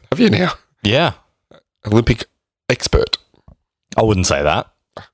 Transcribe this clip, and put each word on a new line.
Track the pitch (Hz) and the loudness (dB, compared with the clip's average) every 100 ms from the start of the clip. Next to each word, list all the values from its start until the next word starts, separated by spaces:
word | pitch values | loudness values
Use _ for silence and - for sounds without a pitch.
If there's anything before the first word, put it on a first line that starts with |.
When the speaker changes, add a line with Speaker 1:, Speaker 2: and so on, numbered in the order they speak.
| - | -6
Speaker 1:
Have | - | 0
you | 226 | 2
now? | 104 180 - _ _ | 2 -2 -6 _ _
Speaker 2:
Yeah. | 104 127 165 - _ _ _ - _ _ 104 | -2 0 0 -4 _ _ _ -20 _ _ -2
Speaker 1:
Olympic | 107 117 - - _ _ _ - | 2 2 0 -6 _ _ _ -6
expert. | 123 - 65 - - _ _ _ - _ _ _ - | -4 -2 -2 -2 -6 _ _ _ -20 _ _ _ 0
Speaker 2:
I | |
wouldn't | 110 95 92 | 2 2 0
say | 69 | 0
that. | 73 87 - _ _ - - | 0 0 -4 _ _ -20 -20